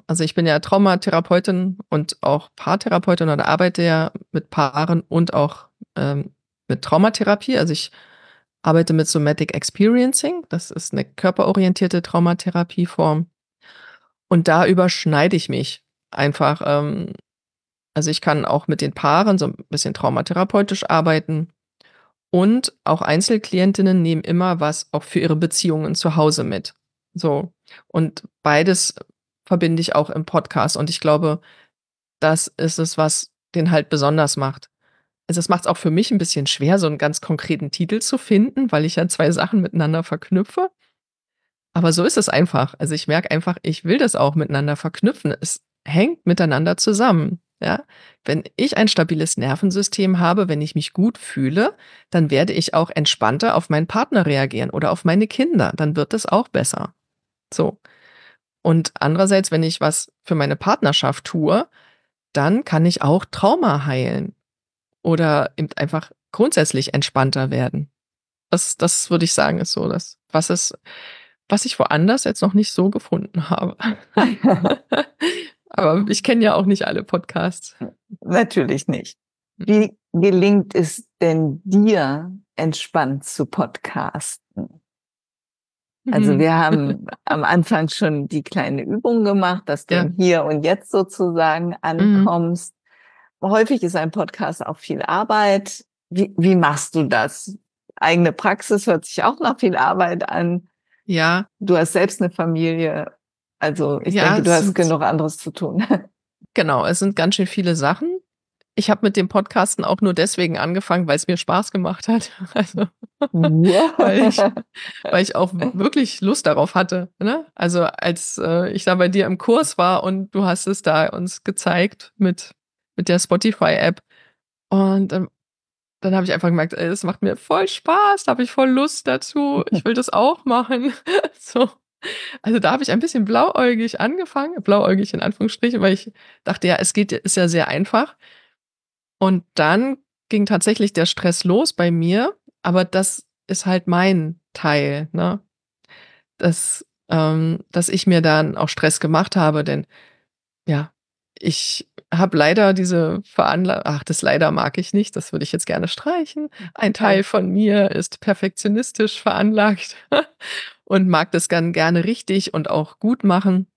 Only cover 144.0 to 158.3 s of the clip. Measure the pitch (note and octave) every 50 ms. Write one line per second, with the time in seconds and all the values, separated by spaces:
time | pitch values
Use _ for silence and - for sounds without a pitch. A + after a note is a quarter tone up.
144 | F3+ G3 F#3+ F3 D#3 D#3 E3 - _ _ _ - - D3+ D3 D3 C#3+ C#3+ C#3+ C#3+
145 | D#3 D#3 - E3+ F3 F3 F#3+ G3+ - _ _ _ _ _ _ _ _ _ - -
146 | - _ _ _ _ _ _ _ - F3 E3+ - - - - - - _ _ _
147 | _ _ F3 E3+ D#3 D#3 D#3 D#3+ D#3+ E3 E3+ - - _ - F3+ F3 - - F#3
148 | - G3 F3+ E3+ D#3+ D#3+ D3+ D#3 D#3 D3+ - - - D#3 - - - D#3 D3+ -
149 | - D#3 D#3+ D#3+ G3 - - F#3+ E3 D#3 D3+ D3+ D3+ D#3 C#3+ D3 - - _ -
150 | _ _ _ _ _ _ _ _ _ _ _ _ _ - D#3 C#3+ D3+ D#3 _ _
151 | _ _ _ _ _ _ _ - - - D#3 - - - - - - _ _ -
152 | _ _ - E3+ F#3 F#3+ - D#3+ D3 D#3 E3 A3 G#3 G3 F#3+ F#3 F#3 F3+ F3+ E3+
153 | E3 D#3 F3 G3 G3+ - - - - - - E3+ F#3 F3+ - - - - D3+ D3
154 | - - E3 - - - - D3 E3 D#3 D3+ D3+ - D3 - - F3 - - G3+
155 | G#3 - - - E3+ - - D#3+ - - - E3+ - - - - F3 F3+ - -
156 | - D4 F4 F4+ D#4+ - - D4+ D4+ D4 - - G3+ E3+ - - A#3+ G3 - -
157 | A3 G3+ G3 F#3+ G3 - - - F#3 F#3 F#3 G3 G#3+ G#3 G3+ G#3 G3 G3 - -
158 | F3 - - - - -